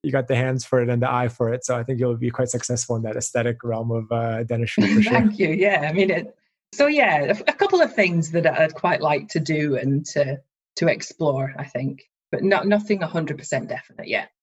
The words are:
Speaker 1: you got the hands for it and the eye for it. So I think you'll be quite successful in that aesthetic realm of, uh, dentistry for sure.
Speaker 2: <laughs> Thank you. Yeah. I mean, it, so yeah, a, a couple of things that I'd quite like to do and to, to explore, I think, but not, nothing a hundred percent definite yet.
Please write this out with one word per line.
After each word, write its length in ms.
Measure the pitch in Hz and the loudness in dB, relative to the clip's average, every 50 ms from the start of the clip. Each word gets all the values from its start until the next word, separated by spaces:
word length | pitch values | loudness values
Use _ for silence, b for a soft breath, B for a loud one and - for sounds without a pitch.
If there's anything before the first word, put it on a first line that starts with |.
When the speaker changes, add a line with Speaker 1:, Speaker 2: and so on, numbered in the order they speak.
| - | -4
Speaker 1:
you 80 | 147 | 0
got 160 | 131 139 127 - | 0 0 0 2
the 80 | 135 | 0
hands 300 | 117 127 131 131 131 - | 0 2 0 0 -2 -2
for 160 | - - 127 | 0 2 2
it 80 | 120 120 | 2 2
and 120 | 123 120 | 2 2
the 100 | 120 131 | 2 2
eye 160 | 127 123 123 120 | 2 0 0 -2
for 260 | 120 _ 120 113 120 | -2 _ -2 -2 -2
it. 120 | 127 - | -4 -2
So 120 | - 127 120 | -4 -4 -2
I 60 | 120 | -2
think 160 | 127 135 117 | -4 -2 0
you'll 160 | 127 123 120 | 0 0 0
be 140 | 117 123 120 | -2 -2 -4
quite 200 | 117 - 127 123 | -2 -2 -4 -2
successful 460 | - 123 - - 123 117 - - 117 | -2 -6 -4 -4 -4 -4 -2 -4 -4
in 60 | 113 113 | -4 -4
that 120 | 110 110 | -4 -6
aesthetic 480 | 113 - - - 123 117 120 117 117 - | -6 -8 -4 -2 -2 0 0 -2 -4 -4
realm 280 | 120 113 113 113 117 | -6 -4 -4 -4 -4
of, 200 | 117 117 110 107 | -4 -4 -4 -2
uh, 320 | 117 117 117 113 113 110 117 | -2 -2 -2 -2 -2 -4 -4
dentistry 500 | 113 123 117 117 113 - - 208 196 208 | -4 -2 -2 -2 -2 0 2 2 4 4
for 80 | 214 | 4
sure. 120 | 208 220 240 | 4 4 4
Speaker 2:
<laughs> 60 | 240 | 4
Thank 200 | 233 214 208 - | 4 2 2 2
you. 100 | 190 160 | 0 0
Yeah. 380 | 156 165 185 202 196 160 147 151 | 2 2 2 2 2 2 0 0
I 40 | 156 | 0
mean, 160 | 185 196 190 | 2 2 2
it, 260 | 180 175 123 - - _ _ _ _ _ _ _ - | 2 -2 -4 -8 -16 _ _ _ _ _ _ _ 0
so 140 | - 285 294 | 2 2 2
yeah, 360 | 302 294 262 202 165 151 143 | 4 4 4 4 4 2 2
a, 80 | 135 202 208 - - | 0 -2 0 0 -2
a 60 | - | 0
couple 280 | - 403 392 392 359 | 2 0 2 4 4
of 120 | 320 233 - | 4 2 2
things 380 | - 202 180 170 170 156 156 | 0 2 2 2 0 0 0
that 140 | 160 175 165 | 0 2 2
I'd 300 | 160 151 151 160 156 156 | 2 4 4 2 2 0
quite 260 | - - 175 165 - | -2 -2 -2 -2 0
like 260 | 151 151 151 147 - - | 2 0 0 0 -2 -4
to 100 | - 170 | -4 -4
do 360 | 151 165 160 151 151 151 139 | -2 0 -2 0 0 0 -2
and 300 | 131 131 135 139 143 151 - | 0 0 0 0 0 -2 -4
to, 320 | - 151 143 131 139 139 _ _ _ _ _ _ _ - | -2 -2 0 0 -2 -8 _ _ _ _ _ _ _ 0
to 100 | 170 165 | 0 0
explore, 680 | 139 - - - - _ 165 151 135 135 135 135 135 - | 0 0 -4 -14 -6 _ 0 0 0 0 -2 -4 -6 -10
I 80 | 139 | -12
think, 380 | - _ - 135 135 135 - _ _ _ _ _ _ | -8 _ -6 -6 -6 -6 -8 _ _ _ _ _ _
but 120 | - - - | -6 -2 2
not, 240 | 190 196 180 - 196 | 2 2 2 4 2
nothing 360 | 208 208 208 - 208 196 175 | 2 2 2 0 -2 0 0
a 40 | 156 | -4
hundred 300 | - 165 160 147 147 135 | -2 -4 -2 -2 -6 -8
percent 300 | - - - 131 113 - | -6 -4 -4 -4 -4 -4
definite 400 | - - - _ - 104 - - | -10 -10 -10 _ -18 -16 -8 -4
yet. 220 | 113 101 - - _ _ | -4 -4 -4 -6 _ _